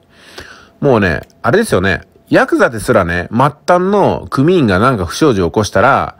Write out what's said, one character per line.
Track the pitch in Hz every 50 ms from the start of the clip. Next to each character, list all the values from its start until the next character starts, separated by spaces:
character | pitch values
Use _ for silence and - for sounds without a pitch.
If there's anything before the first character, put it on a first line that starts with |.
| _ _ _ _ - - - - - - - - - - _ _
も | 147 143 127
う | 110
ね、 | 101 90 76 - - _ _ _
あ | - 113
れ | 151 208
で | 233
す | -
よ | - 95
ね。 | 92 98 90 - - _ _ _ _ _
ヤ | 156 190 254
ク | - 349
ザ | 302 208 165
で | 117 107
す | - -
ら | 120 107 90
ね、 | 82 85 87 87 -
末 | - 120
端 | 135 151 143 - _ - 180 180 180 190
の | 208 202 170 120 87 - - -
組 | - 135 135 165 190
員 | 175 135
が | 107 92 92
な | 110 135
ん | 131 98
か | 90
不 | 85 -
祥 | - 160 147 113
事 | 95
を | 87
起 | 82
こ | - 110 104
し | -
た | - 95
ら、 | 104 135 131 104 80 - - -